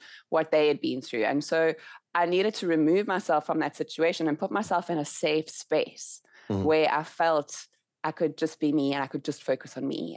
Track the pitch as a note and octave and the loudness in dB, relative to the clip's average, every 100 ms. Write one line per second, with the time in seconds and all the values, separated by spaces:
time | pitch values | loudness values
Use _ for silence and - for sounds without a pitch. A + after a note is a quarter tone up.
0 | - - _ D#3+ D#3+ D#3 D3+ C#3+ - B2 | -8 -20 _ -2 2 4 4 2 -2 -4
1 | - A#2 G#2+ C#3 D3 E3 D#3+ D#3+ - - | -6 -2 0 0 0 2 2 0 -8 -20
2 | _ F3 E3+ F3+ G#3 G#3 F3+ D#3+ D#3 F#3 | _ -2 2 2 0 0 0 2 4 4
3 | G3+ F#3 - D3+ - D#3+ D3 - D#3 - | 2 -2 0 0 0 -2 -2 -4 -8 0
4 | E3 F#3+ D#3+ D3+ G3 G3 G#3+ F3 - D#3+ | 0 2 -2 -2 -2 -4 -2 -2 0 -2
5 | C#3+ - D#3 D#3 - - - D3+ - - | -2 -2 0 0 -2 -10 -2 0 0 -6
6 | - - _ - - F#2+ C#3+ D#3 D#3 D3 | -14 -16 _ -20 -6 -2 2 4 4 2
7 | D#3 - E3 D#3 C#3+ - - _ _ _ | -4 0 2 2 0 -10 -16 _ _ _
8 | D#3 - D#3+ D3 D#3 - D3+ D3 C#3 C#3 | -8 -2 -2 0 -4 0 0 2 2 0
9 | C#3 D3 D3 - - C3 - C3+ C3+ - | -4 -6 -6 -6 -2 -4 -4 -8 -6 -4
10 | - | -8